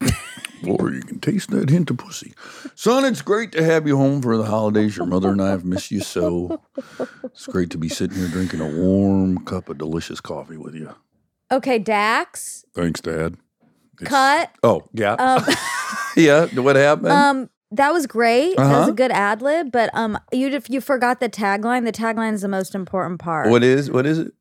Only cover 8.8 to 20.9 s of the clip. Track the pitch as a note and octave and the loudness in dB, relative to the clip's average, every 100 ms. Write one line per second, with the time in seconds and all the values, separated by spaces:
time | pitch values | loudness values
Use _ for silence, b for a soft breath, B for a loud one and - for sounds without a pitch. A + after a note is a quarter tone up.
8.8 | F#2 G2 G2 G2 F#2+ F2+ - F#2 - D2 | 2 4 4 2 2 -2 -4 -8 -8 -10
9.8 | D#2 E2 - - - D2 - D#2+ D2 D#2 | -6 -6 -6 -12 -10 -12 -12 -16 -16 -14
10.8 | D2+ - _ _ _ _ _ C4 C4+ A#3+ | -16 -18 _ _ _ _ _ -2 0 -2
11.8 | G3+ G#3 G#3 B3 F4 - - - _ - | 0 0 0 -2 -4 -10 -14 -16 _ -4
12.8 | E2+ D#2 E2 D#2+ E2 F2 _ _ _ _ | -4 -4 -6 -4 -4 -6 _ _ _ _
13.8 | _ _ - C#4 C4+ D4+ E4+ _ A#2+ F2+ | _ _ -2 2 4 2 -2 _ 2 2
14.8 | - - G2+ A2+ C4 C4 - - - - | -2 -2 0 2 2 2 2 -2 -4 -8
15.8 | - - - - D#3 D3 E3+ B2+ C3 C3+ | -8 -8 -2 4 6 6 4 2 4 6
16.8 | C#3+ D3+ E3+ C#4+ C#4+ C4+ B3 _ _ G#3+ | 6 4 4 4 4 2 -4 _ _ 0
17.8 | C#4 E4+ C4+ A3 A#3 A#3+ D#4+ F#4 C#3 C#3+ | 2 2 -2 0 2 4 2 2 4 4
18.8 | F#3 D#4+ B3+ G#3 G3+ G#3+ C4 D#4+ D4 A#3+ | 4 2 0 2 0 0 0 -2 0 0
19.8 | A3 - A3+ G#3 - B3+ C4+ C#4 - C4 | 0 0 -4 -4 -4 -2 -2 -4 -4 -6
20.8 | - | -2